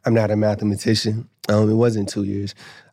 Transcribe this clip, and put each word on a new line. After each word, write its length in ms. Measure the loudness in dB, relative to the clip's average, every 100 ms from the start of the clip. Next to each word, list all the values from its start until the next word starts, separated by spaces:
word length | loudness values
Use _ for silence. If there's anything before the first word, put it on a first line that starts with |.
I'm 80 | 2
not 160 | 2 2
a 60 |
mathematician. 920 | 2 0 0 -2 -2 0 0 0 -4 -8 _ 0
Um, 200 | 2 4
it 20 |
wasn't 320 | 4 2 0 -4
two 160 | -4
years. 300 | -4 -6 -8 -12 -20 -20 _